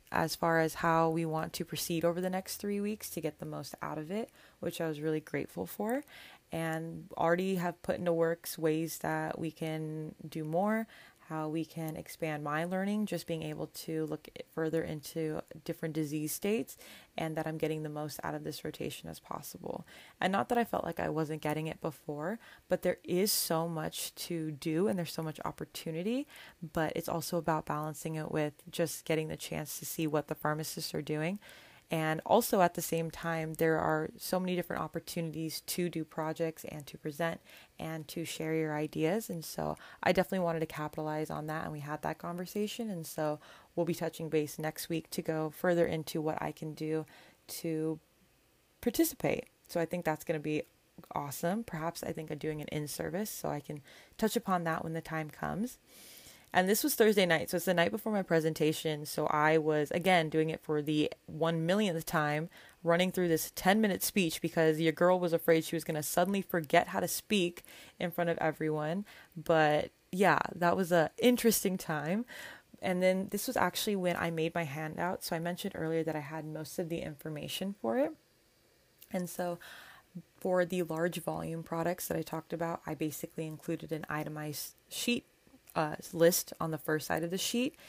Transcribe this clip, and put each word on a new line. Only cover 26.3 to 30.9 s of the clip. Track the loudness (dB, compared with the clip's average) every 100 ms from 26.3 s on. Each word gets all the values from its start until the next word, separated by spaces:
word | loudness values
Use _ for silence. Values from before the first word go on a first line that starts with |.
| -10 -20 -14 -6
but | -2 0
it's | -2 -2
also | -2 -2 -2
about | 2 0 0
balancing | -4 -4 -6 -6
it | -4 -2
with | 0 -2 -4 -8
just | -2 -2 -2
getting | -2 0 0
the | -6
chance | -6 -6 -6 -8
to |
see | -8 -2 0
what | 0 -2
the | -2
pharmacists | 0 0 -4 -6 -6